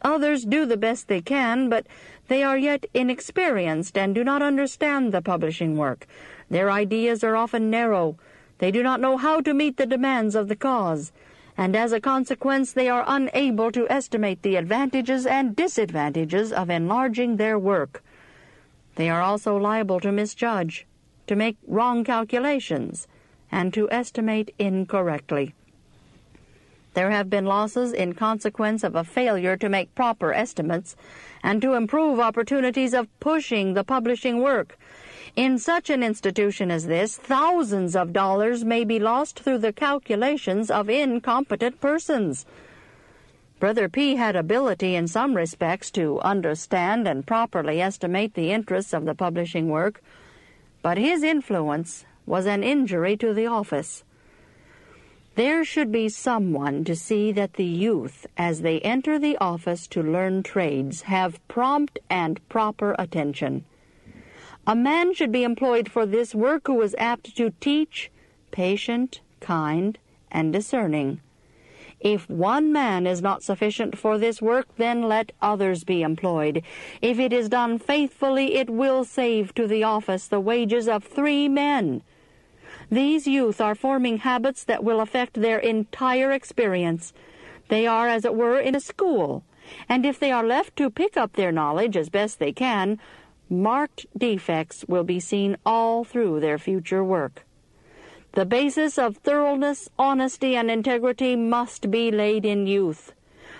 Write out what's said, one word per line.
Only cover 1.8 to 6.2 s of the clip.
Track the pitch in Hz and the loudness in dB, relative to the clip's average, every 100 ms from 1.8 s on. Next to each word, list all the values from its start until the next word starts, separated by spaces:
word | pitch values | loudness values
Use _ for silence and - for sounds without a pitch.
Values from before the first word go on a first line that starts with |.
| - - - - - | -2 -12 -20 -14 -2
they | 262 | 0
are | 277 269 | 2 2
yet | 285 285 - | 0 0 -2
inexperienced | 247 254 254 - - 359 226 175 156 170 - | -2 0 -2 -4 -2 0 2 0 -2 -2 -2
and | 196 | 0
do | 196 | 0
not | 247 285 | 0 0
understand | 294 277 277 - 302 277 247 | 2 0 0 -2 0 0 0
the | 190 | 0
publishing | 175 175 160 165 165 151 | 0 0 -2 -2 -2 0
work. | 143 123 - - | 0 -4 -10 -20